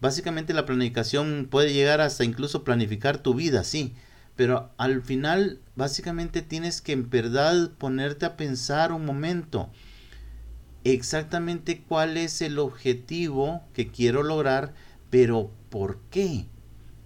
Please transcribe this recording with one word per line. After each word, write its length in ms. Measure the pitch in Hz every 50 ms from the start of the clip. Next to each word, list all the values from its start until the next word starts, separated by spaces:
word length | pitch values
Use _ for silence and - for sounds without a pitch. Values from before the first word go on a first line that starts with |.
Básicamente 520 | 127 135 135 175 - 170 165 160 156 165 165
la 120 | 156 139
planificación 800 | - 131 127 123 117 123 117 110 - - 143 147 156 147 147 131 135
puede 240 | - 135 147 147 139
llegar 280 | 139 139 147 151 151
hasta 220 | 156 143 143 - 123
incluso 400 | 117 113 123 131 143 - - -
planificar 560 | 131 120 120 113 104 107 104 - 139 143 143
tu 140 | - 135 120
vida, 280 | 127 165 160 135 - -
sí, 300 | - - 156 143 123 - - - - - - - - -
pero 360 | - 123 120 127 120 - - - -
al 240 | 123 131 135 127
final 580 | 123 - 135 131 143 151 170 196 202 185 - - - - -
básicamente 680 | 127 135 127 - - - 175 143 117 170 170 - 165
tienes 400 | 160 - 156 160 170 170 170 -
que 120 | - - 147
en 160 | 131 120 120
verdad 600 | 123 120 113 117 117 139 147 160 175 175 170 165 - -
ponerte 480 | 143 135 131 131 135 143 147 143 175
a 100 | 165 165
pensar 560 | - 156 139 127 123 - - 143 151 165 165
un 140 | 170 160 156
momento 640 | 147 139 139 151 165 180 175 151 - - 107 82 - - - - - - - - - - - - - - - - - - - - - - - -
exactamente 1000 | 131 131 127 - - 160 156 156 156 180 170 170 170 170 165 160 170 165 160 - -
cuál 300 | 170 156 156 165 160 165
es 240 | 165 156 - -
el 180 | 170 151 147 147
objetivo 1040 | 147 127 123 - - 131 123 123 - - 160 170 170 160 139 135 139 151 170 170 - - -
que 160 | - 113 -
quiero 340 | - - 120 120 120 139 147
lograr, 500 | 156 160 156 139 135 131 135 143 139 - - - - - - - -
pero 420 | - 127 123 117 117 113 101 101 - - - -
¿por 300 | - 104 98 95 98 - - -
qué? 340 | - 185 202 180 151 104 85 - - - - - - - - - - - -